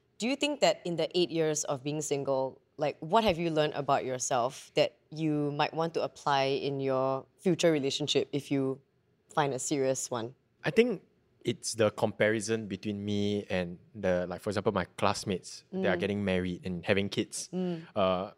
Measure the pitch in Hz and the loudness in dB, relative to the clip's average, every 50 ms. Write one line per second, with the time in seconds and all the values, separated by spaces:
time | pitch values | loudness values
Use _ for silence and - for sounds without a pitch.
0 | _ _ _ - 202 240 277 277 294 294 294 277 - 170 151 - - 180 170 160 | _ _ _ -6 -2 -2 0 0 0 -2 0 4 4 2 2 2 -2 -6 -2 -2
1 | 160 - - 180 175 123 151 165 160 156 151 147 - - 147 127 127 147 147 156 | -2 0 2 0 0 2 2 0 2 2 2 0 -2 -4 -4 -4 -4 -4 -4 -4
2 | 147 - 147 139 139 139 135 131 135 131 - - _ _ _ - 151 139 - - | -2 -2 -2 -2 0 0 0 0 0 -2 -6 -10 _ _ _ -2 -2 -2 -2 -4
3 | 156 156 180 226 226 214 170 160 175 170 156 156 151 151 - 127 143 143 139 117 | -6 2 2 4 4 4 2 2 0 0 2 2 2 2 0 -2 0 2 2 2
4 | 87 127 127 127 - - 139 123 117 131 143 - - - - 156 147 - - _ | 2 -2 -4 -4 -2 0 0 0 0 0 -2 -6 -14 -4 0 2 2 2 0 _
5 | _ - 156 151 160 156 151 147 147 147 147 143 147 - - 156 165 165 165 143 | _ -14 -8 -2 -2 0 0 0 0 -2 0 0 -2 0 0 -2 -2 -2 0 -2
6 | 113 139 - - - 151 143 139 135 135 139 127 - 139 139 135 135 135 131 131 | -2 -2 -4 -4 0 2 2 2 2 2 0 0 0 -2 -2 -2 -2 0 0 2
7 | 131 135 135 135 - _ _ _ - 190 165 - - 170 160 147 131 139 - - | 2 0 0 -2 -6 _ _ _ 0 0 2 4 4 4 4 4 0 -2 -2 -2
8 | 151 135 - 139 104 - - 143 - - 143 139 135 131 135 135 _ _ _ _ | -2 0 2 0 0 0 -2 -6 -2 0 0 0 0 0 -2 -4 _ _ _ _
9 | _ _ _ _ _ _ - 160 147 139 127 127 - - 156 139 135 131 135 - | _ _ _ _ _ _ -2 0 0 0 0 -4 -4 -2 0 0 2 0 0 -2
10 | - - 127 117 110 123 - _ _ _ _ _ - 160 - 220 240 247 202 - | -4 -4 -4 -4 -4 -6 -10 _ _ _ _ _ -6 0 4 4 4 4 2 -6
11 | - _ _ _ _ _ _ _ - 123 123 - - - - 113 110 104 - - | -8 _ _ _ _ _ _ _ -4 -4 -4 -4 -6 -8 0 4 4 4 4 2
12 | 117 107 98 - 113 107 110 113 98 107 113 110 110 95 98 - - 107 101 101 | -2 -2 2 2 2 2 2 0 0 -2 -2 -2 -2 -4 -8 -6 -4 -6 -6 -4
13 | 101 104 104 101 101 104 104 101 101 - 101 92 90 85 87 85 - _ - 107 | -2 -2 0 0 0 0 0 -2 -2 -2 -2 -2 -2 -2 -6 -12 -16 _ -12 -4
14 | 98 92 90 90 90 87 90 82 - 110 95 104 92 - 101 95 87 - - - | 0 2 2 2 0 -2 -6 -6 -4 -2 -2 0 0 2 2 2 0 -2 -4 0
15 | 110 98 101 - - 107 95 87 - - - - - - - 185 190 101 92 87 | 0 0 0 0 -2 -4 -4 -4 -6 -10 -18 -18 -16 -10 -6 -2 0 0 0 2
16 | 98 98 101 208 202 190 92 90 92 90 87 - - 95 90 85 - - 101 98 | 0 0 0 0 0 0 0 0 0 -2 -4 -6 -6 -8 -8 -6 0 0 2 2
17 | 101 98 - 117 101 - - - - - - 185 185 180 175 160 165 - - 107 | 2 -2 -2 -2 -4 -4 -4 -12 -10 -8 -6 -4 -4 -4 -4 -6 -10 -8 -2 0
18 | 95 92 92 90 98 104 - | 2 2 2 0 -2 -6 -10